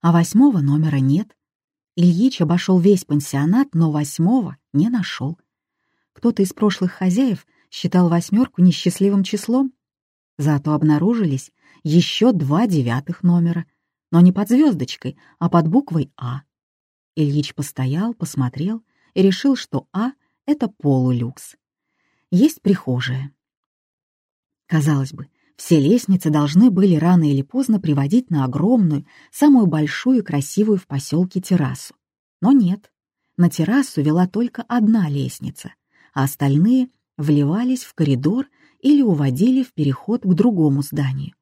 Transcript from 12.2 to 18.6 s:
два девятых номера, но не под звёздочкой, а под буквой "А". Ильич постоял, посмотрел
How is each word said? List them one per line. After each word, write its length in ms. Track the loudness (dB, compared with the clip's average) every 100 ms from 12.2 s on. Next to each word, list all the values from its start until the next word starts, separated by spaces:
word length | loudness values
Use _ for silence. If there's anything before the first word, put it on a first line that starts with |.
| 2
два 340 | 2 0 0 0
девятых 560 | 0 -2 -4 -6 -2
номера, 440 | 0 2 0 -4 -8 _ _ _ _
но 100 | 4
не 120 | 4
под 160 | 4 0
звёздочкой, 680 | 2 2 0 -6 -8 -12 -12 _ _
а 100 | 0
под 200 | 0 2
буквой 440 | 0 0 -4 -6 _
"А". 260 | -10 -10 _ _ _ _ _ _ _ -4
Ильич 380 | -2 0 -2
постоял, 580 | -4 -10 -4 -4 -2 -4
посмотрел 680 | -6 -8 -4 -4 -2